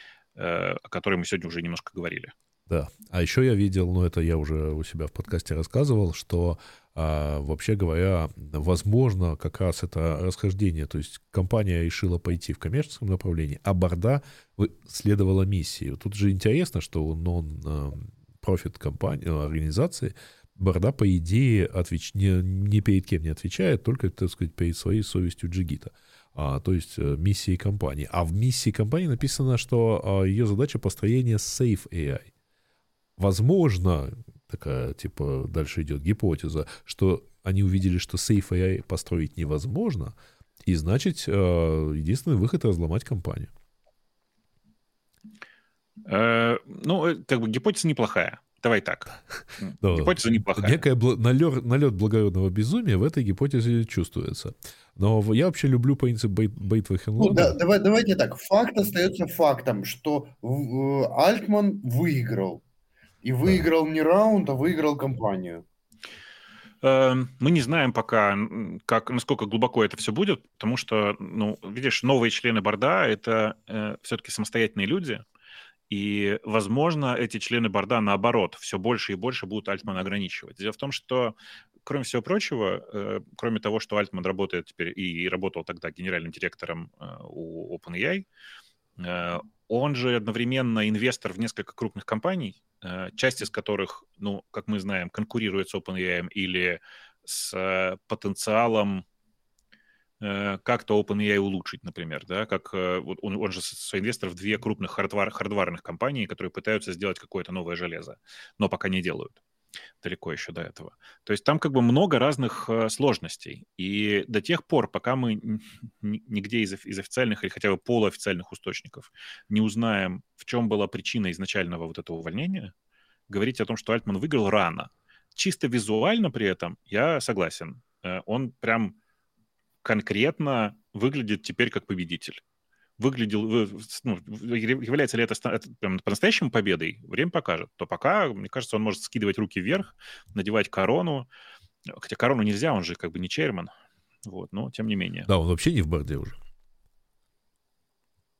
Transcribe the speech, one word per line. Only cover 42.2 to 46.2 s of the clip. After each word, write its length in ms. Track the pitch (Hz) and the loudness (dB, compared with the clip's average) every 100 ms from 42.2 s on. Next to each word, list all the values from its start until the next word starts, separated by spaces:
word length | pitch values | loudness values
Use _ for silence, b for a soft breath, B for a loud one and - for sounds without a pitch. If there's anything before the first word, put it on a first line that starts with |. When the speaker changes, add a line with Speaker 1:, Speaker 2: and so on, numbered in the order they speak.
| 170 117 | 2 2
Speaker 2:
выход — 280 | 113 165 113 | 2 2 2
разломать 380 | 85 80 87 | 2 0 -2
компанию. 460 | - 98 - - - - _ _ _ _ _ _ _ _ _ _ 208 _ _ _ _ _ 214 214 B B B B _ - - | -2 -4 -4 -6 -10 -14 _ _ _ _ _ _ _ _ _ _ _ _ _ _ _ _ -20 -20 B B B B _ -20 -2
Speaker 1:
Э, 500 | 98 | 2